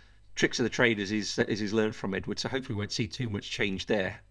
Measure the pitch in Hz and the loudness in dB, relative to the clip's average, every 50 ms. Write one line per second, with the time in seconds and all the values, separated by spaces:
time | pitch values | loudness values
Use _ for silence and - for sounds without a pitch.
0 | - - - - - - - - - - - - 120 107 - - 127 117 113 101 | -20 -20 -20 -20 -20 -10 0 2 2 2 4 2 0 0 4 4 4 4 4 2
1 | 101 92 107 107 95 - - 123 117 - 117 101 107 98 107 110 107 110 107 - | 0 0 0 0 0 0 0 0 2 2 2 0 0 2 2 2 2 2 0 -2
2 | - 98 95 95 90 - 104 - - 113 131 135 131 - 110 101 104 101 - - | -4 -2 -2 -2 -2 -4 -4 -4 -4 -2 -2 -4 -4 -2 -4 -4 -4 -4 -2 -2
3 | 117 - - - 127 110 101 98 - - - - 113 104 95 92 - - 113 104 | -2 -2 -2 -6 -4 -4 -4 -4 -4 -6 -2 0 0 0 0 -2 0 2 2 2
4 | 92 92 104 - - - | 2 0 -4 -8 -14 -18